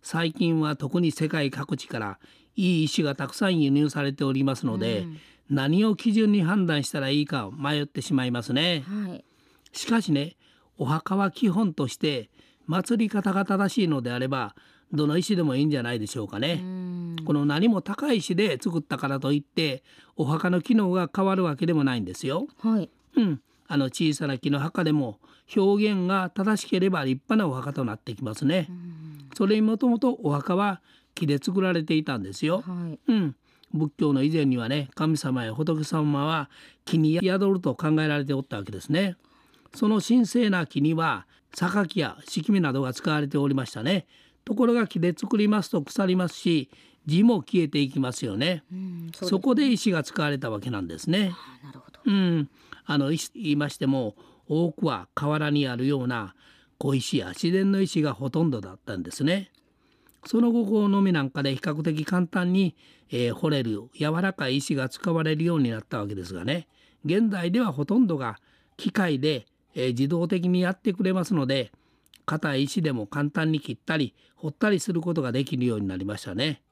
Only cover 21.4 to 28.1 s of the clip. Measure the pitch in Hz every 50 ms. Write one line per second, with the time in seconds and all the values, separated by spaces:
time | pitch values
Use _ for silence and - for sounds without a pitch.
21.4 | 185 170 147 135 - 165 175 156 143 135 127 120 101 90 90 - - 131 139 170
22.4 | 247 302 - _ - 220 226 214 170 - _ _ _ _ _ - 226 190 151 131
23.4 | _ _ _ _ _ _ 135 143 139 131 - - 175 156 147 - 156 143 135 120
24.4 | - 151 143 143 139 165 - - 185 156 151 151 135 120 104 _ _ - - _
25.4 | _ _ - 220 190 196 202 202 214 214 208 190 180 180 196 196 185 175 _ -
26.4 | 190 196 185 180 - - - 185 180 196 180 170 139 131 131 131 _ _ 220 220
27.4 | 208 170 131 127 131 143 139 - 131 117 104 107 _ -